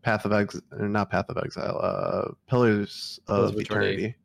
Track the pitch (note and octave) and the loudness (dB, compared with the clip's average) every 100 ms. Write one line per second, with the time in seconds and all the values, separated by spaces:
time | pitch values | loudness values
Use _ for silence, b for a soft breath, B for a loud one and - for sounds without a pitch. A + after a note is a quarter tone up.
0 | - G#2+ G#2 G#2 G#2 - _ - G#2 G#2 | 0 0 2 2 0 -4 _ -6 -2 0
1 | G2+ F#2 F#2 F2 - - - - F#2 F#2+ | 0 -2 -2 -4 -6 -4 -6 -2 -2 -2
2 | - F#2+ F#2+ - _ B2 A#2+ G#2 G2+ - | -2 -2 -4 -8 _ 4 6 4 0 -8
3 | - - - G2+ G2+ G#2 G#2+ G#2 G2+ G2 | -12 -14 -2 2 2 0 -2 0 0 0
4 | A#2 B2 | -4 -6